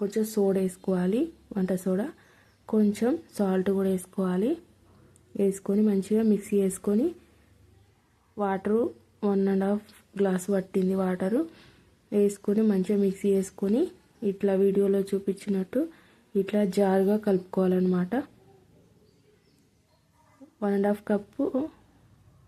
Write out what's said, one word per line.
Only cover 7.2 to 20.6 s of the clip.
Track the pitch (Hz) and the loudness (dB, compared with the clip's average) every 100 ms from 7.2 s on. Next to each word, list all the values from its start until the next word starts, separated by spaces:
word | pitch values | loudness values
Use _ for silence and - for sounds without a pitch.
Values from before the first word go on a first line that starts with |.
| - _ _ _ - - _ _ _ _ _ - | -18 _ _ _ -20 -20 _ _ _ _ _ -6
వాటర్ | 202 190 202 220 262 - _ _ | -2 -2 0 0 0 -6 _ _
వన్ | 208 196 196 | 0 2 2
అండ్ | 196 | 2
హాఫ్ | 196 208 - - _ 196 | 0 -2 -6 -20 _ -2
గ్లాస్ | 196 185 185 | 0 0 0
పట్టింది | 196 190 196 185 | -2 -2 -2 0
వాటరు | 190 185 180 190 240 330 - - - _ _ _ | 0 -2 -2 -2 -2 -4 -10 -20 -20 _ _ _
వేసుకొని | 208 202 202 - 208 | 0 0 0 -2 2
మంచిగా | 220 196 185 208 | 2 2 2 0
మిక్సీ | 196 190 202 | 0 0 0
చేసుకొని, | 196 185 - 196 226 349 - _ _ | 0 -2 -4 -2 0 0 -6 _ _
ఇట్లా | 208 196 196 | -6 -2 0
వీడియోలో | 190 196 196 196 196 | 2 2 2 2 0
చూపించినట్టు | 196 196 196 190 - 190 185 247 330 - _ _ _ | 0 -4 -4 -6 -4 -4 -2 -4 -4 -8 _ _ _
ఇట్లా | 202 196 208 | -4 -2 0
జారుగా | 202 185 196 190 190 214 | 0 2 2 4 2 0
కలుపుకోవాలన్నమాట. | 214 190 185 - 185 185 185 180 180 240 302 - - - _ _ _ _ _ _ _ _ _ _ _ _ _ _ _ _ _ _ 277 _ | 0 0 0 0 2 2 2 0 -2 -4 -6 -16 -20 -20 _ _ _ _ _ _ _ _ _ _ _ _ _ _ _ _ _ _ -20 _